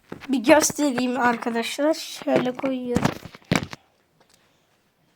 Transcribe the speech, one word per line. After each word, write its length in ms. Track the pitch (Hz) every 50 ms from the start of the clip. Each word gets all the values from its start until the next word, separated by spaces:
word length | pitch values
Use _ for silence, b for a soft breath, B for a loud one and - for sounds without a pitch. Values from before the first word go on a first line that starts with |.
| _ - - - - -
Bir 80 | 262 254
göstereyim 840 | 208 269 311 302 311 - - - 294 285 240 247 254 247 247 269
arkadaşlar. 760 | 247 247 233 233 - 247 226 233 226 - - - 285 311 320
Şöyle 600 | 320 - - - - - 285 262 254 254 254 247
koyuyorum. 480 | - - 269 262 254 247 247 240 240 - - - - - - - - _ - - - - - - - _ _ _ _ _ _ _ _ _ _ _ _ _ _ _ _ _ _ _ _ _ _ _ _ _ _ _